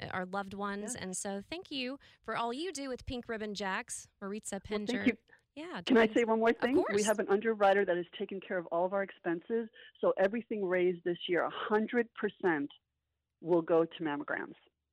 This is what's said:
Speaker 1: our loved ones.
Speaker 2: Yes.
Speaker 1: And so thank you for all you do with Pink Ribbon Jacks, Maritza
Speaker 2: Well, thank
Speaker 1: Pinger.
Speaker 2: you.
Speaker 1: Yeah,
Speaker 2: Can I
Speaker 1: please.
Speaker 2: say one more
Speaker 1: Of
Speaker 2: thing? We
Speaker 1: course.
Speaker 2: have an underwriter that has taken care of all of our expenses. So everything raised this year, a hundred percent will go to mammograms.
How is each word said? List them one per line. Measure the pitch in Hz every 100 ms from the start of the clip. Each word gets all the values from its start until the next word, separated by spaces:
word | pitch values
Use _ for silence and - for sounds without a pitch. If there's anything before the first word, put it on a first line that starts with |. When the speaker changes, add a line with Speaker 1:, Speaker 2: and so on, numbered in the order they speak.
| -
Speaker 1:
our | 185 185
loved | 196 196
ones. | 196 202 202 214
Speaker 2:
Yes. | 247
Speaker 1:
And | 185 180
so | 202 196 202
thank | 330 381
you | 277 247 277 - _
for | - 220
all | 233
you | 247 359
do | 294 277
with | 240 -
Pink | 247 233
Ribbon | 226 214 196
Jacks, | 202 196 247 - - _
Maritza | 196 214 - 196 -
Speaker 2:
Well, | 208 208
thank |
Speaker 1:
Pinger. | 240 202
Speaker 2:
you. | 226 _ _ _ 277
Speaker 1:
Yeah, | 330 254 -
Speaker 2:
Can | 240
I | 220
Speaker 1:
please. |
Speaker 2:
say | 220 226
one | 220
more | 226
Speaker 1:
Of | 233
Speaker 2:
thing? | 247 269
We |
Speaker 1:
course. | 427 202 208
Speaker 2:
have | 208
an | 202
underwriter | 196 226 220 196 196
that | 190 175
has | 170 -
taken | 196 190
care | - 190
of | 165
all | 170 185
of |
our | 196
expenses. | 196 - 175 170 - 233 220 - - _
So | 190 -
everything | 196 233 - 214
raised | 185 180 180 175
this | 175 175 -
year, | 165
a | 131
hundred | - - 214 214 240 226
percent | - 208 - 185 156 143 - _ _ _ _ _ _
will | 165 170
go | 160 165
to | 165 -
mammograms. | 160 143 147 - - - _ _ _